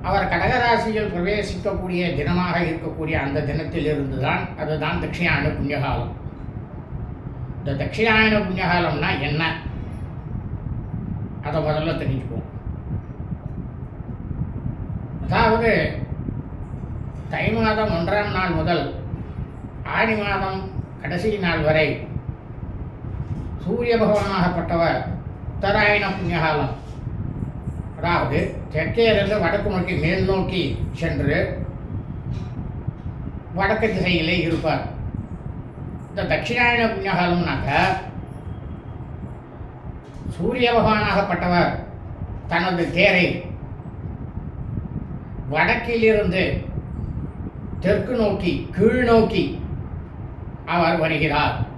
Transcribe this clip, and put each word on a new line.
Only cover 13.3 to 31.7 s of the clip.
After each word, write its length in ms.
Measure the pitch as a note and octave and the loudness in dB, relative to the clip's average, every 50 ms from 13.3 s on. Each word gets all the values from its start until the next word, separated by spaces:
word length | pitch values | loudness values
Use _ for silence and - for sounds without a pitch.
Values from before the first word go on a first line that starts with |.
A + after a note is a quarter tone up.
| - - - - - - - - - - - - - - - - - - - - - - - - - - - - - - - - - - - - - - - | -6 -6 -6 -8 -8 -8 -8 -8 -8 -10 -10 -10 -10 -10 -10 -10 -8 -8 -6 -6 -4 -4 -4 -4 -4 -4 -4 -4 -4 -4 -6 -6 -6 -6 -6 -8 -8 -6 -2
அதாவது, 440 | - F3+ G#3+ A#3 G#3+ A3 A3+ A#3 A3+ G3 E3 D3+ D3+ - - - - - - - - - - - - - - - - - - - - - - - - - - - - - | 2 4 6 6 6 6 6 6 4 4 4 2 0 -2 -4 -4 -6 -6 -6 -4 -4 -4 -6 -6 -8 -10 -10 -8 -8 -8 -8 -6 -8 -8 -8 -8 -8 -10 -10 -8 -6 -4
தை 100 | - F3+ G#3 A3 A3+ | 0 0 2 2 4
மாதம் 360 | A3 A3 G#3+ A3 G#3+ G#3 F#3 - | 4 4 4 2 2 2 2 2
ஒன்றாம் 360 | F3 F#3+ G3+ G#3 G3+ - - F#3 | 2 2 2 2 2 2 0 0
நாள் 180 | F#3 F3+ E3 D#3 | 0 2 2 2
முதல் 240 | D#3 F3 E3+ D3+ C#3 - - - - - - - - - - - - - - - - - - - - - D3 | 4 4 2 2 0 -2 -6 -8 -6 -6 -6 -6 -8 -8 -8 -8 -8 -8 -10 -12 -12 -12 -10 -10 -6 -2 0
ஆடி 200 | F#3 A3 A3+ A3 G#3 G3+ | 2 2 2 2 0 0
மாதம் 340 | G3+ G3 F#3+ F#3+ F#3+ F#3+ F#3+ - - - - - - - - | 0 0 0 0 -2 -2 -4 -6 -6 -6 -8 -8 -8 -12 -10
கடைசி 360 | - - F3 F3 - A3 G#3 G3 F3+ | -6 -4 -4 0 0 0 0 2 2
நாள் 180 | E3+ E3 D#3+ D3+ D3+ | 2 2 4 4 4
வரை 180 | D#3 D#3 D#3 C#3 - - - - - - - - - - - - - - - - - - - - - - - - - - - - - - - - - - - | 6 6 4 4 0 -4 -6 -6 -6 -6 -6 -6 -10 -10 -12 -12 -12 -10 -10 -10 -8 -8 -10 -10 -10 -10 -10 -8 -8 -8 -6 -6 -6 -6 -6 -8 -8 -6 -2
சூரிய 300 | F3 A3 A#3+ A#3+ A#3+ A#3 A3 G#3+ | -2 0 0 4 4 4 6 6
பகவானாகப்பட்டவர் 1000 | G#3+ G#3+ G#3 G3 G3 G3 F#3 F3 E3+ - E3+ D#3+ - F3 E3 E3+ D3+ C3 B2 - - - - - - - - - - - | 6 4 4 2 2 2 2 2 2 2 0 0 0 2 2 4 4 2 0 0 -2 -4 -6 -6 -8 -10 -8 -8 -8 -4
உத்தராயண 520 | - - G3 G#3 G#3+ G#3 G#3 G#3 G#3 G3+ F#3 F#3 F#3 | 0 2 2 4 4 6 6 4 4 2 0 -2 -2
புண்ணியகாலம், 560 | F3+ E3+ F3 D#3+ D#3 D#3 D3+ D3 C#3 C3 B2+ - - - - - - - - - - - - - - - - - - - - - - - - - | 0 0 2 2 2 2 2 2 0 0 -2 -6 -10 -10 -10 -8 -8 -8 -6 -6 -6 -6 -4 -4 -6 -6 -6 -8 -8 -6 -6 -6 -8 -8 -8 -2
அதாவது 380 | - E3+ F3 - D3+ B2+ C#3+ E3 F#3+ F#3+ - - - - - | 0 2 2 2 2 2 2 2 0 0 -4 -6 -8 -2 -2
தெற்கே 300 | D#3 E3 E3+ - A#3 A#3 A3+ | -2 0 2 4 6 6 6
இருந்து 260 | G#3+ G3+ G3+ G3 G#3+ G#3 | 6 6 4 4 2 2
வடக்கு 280 | F3+ E3 G3+ G3+ - G#3 | 2 2 2 2 0 2
நோக்கி 220 | F#3+ F3+ F3 F#3 F3 C#3 D3+ | 2 0 0 2 0 2 2
மேல் 200 | E3 F#3 F#3+ F#3 F#3+ | 2 4 4 4 4
நோக்கி 320 | F#3+ F#3+ F3 - F3+ F3+ C#3+ B2+ - - - - - - | 4 2 2 2 0 0 0 0 0 -2 -2 -4 -2 -2
சென்று 400 | D#3+ - - C#3 C#3 C#3 D3+ F3+ - - - - - - | -2 0 0 2 2 2 2 2 2 0 -2 -4 -6 -6